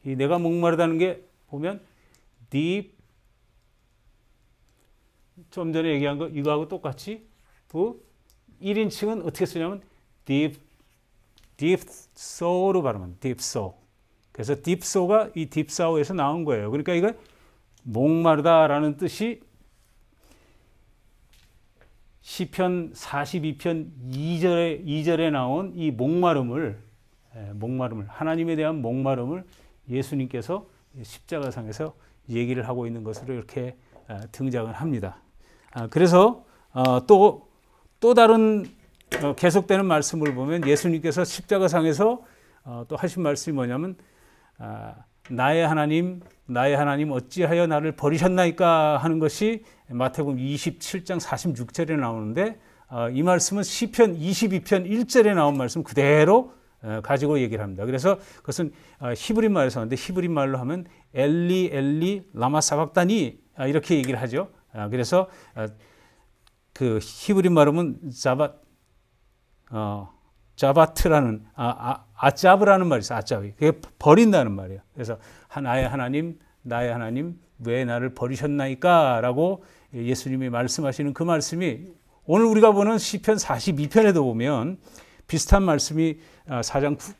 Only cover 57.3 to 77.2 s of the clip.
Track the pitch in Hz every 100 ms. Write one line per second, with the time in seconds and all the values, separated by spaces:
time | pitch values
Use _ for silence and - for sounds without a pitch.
57.3 | 147 120 107 104 95 107 131 170 196 -
58.3 | - - 143 160 - - _ 127 120 -
59.3 | 220 220 190 131 120 113 127 - 180 175
60.3 | 156 135 131 123 175 175 _ _ 131 143
61.3 | 165 175 185 185 139 139 151 180 202 180
62.3 | - 127 151 156 147 156 - 175 220 131
63.3 | - _ - 135 151 147 160 127 123 120
64.3 | 131 190 _ _ 113 104 127 117 180 185
65.3 | - - - 107 107 _ _ _ _ _
66.3 | _ _ _ _ - 123 110 - - -
67.3 | 190 180 170 147 156 165 - 156 120 135
68.3 | 131 147 - _ _ _ _ _ _ _
69.3 | _ _ _ _ 110 104 104 95 _ _
70.3 | _ _ - 135 143 160 - 180 156 127
71.3 | 107 107 - 120 - 120 - _ - 139
72.3 | - 185 196 202 190 180 127 98 - -
73.3 | 117 104 - 151 156 - _ 147 175 226
74.3 | 185 117 98 95 95 _ - 113 110 -
75.3 | - _ - 135 127 127 139 123 143 170
76.3 | 160 _ _ 127 120 120 117 113 123